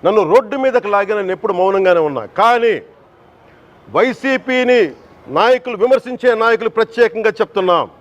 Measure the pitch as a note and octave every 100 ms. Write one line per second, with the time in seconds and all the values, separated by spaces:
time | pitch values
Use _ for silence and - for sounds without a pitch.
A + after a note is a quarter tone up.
0 | E3+ G#3+ E3+ G#3+ A3 C4+ C4 A#3+ G#3 G3+
1 | G3 G#3+ F#3+ F#3 G#3+ F3+ F#3+ G3 F#3+ F3
2 | D3+ C3+ G#2 - A3 A#3+ A3+ E3+ - _
3 | _ _ _ _ _ - - - - A#2
4 | B3 A#3+ C4 C4 - B3+ B3 B3 E3+ C3+
5 | - - - C#3+ A3 B3+ B3+ G#3+ A#3 C4
6 | A#3+ B3 B3 A3+ A3+ A3+ A3+ A3 A3 A#3
7 | A3+ A3+ G#3+ - G#3+ G3+ F#3 E3+ A2 -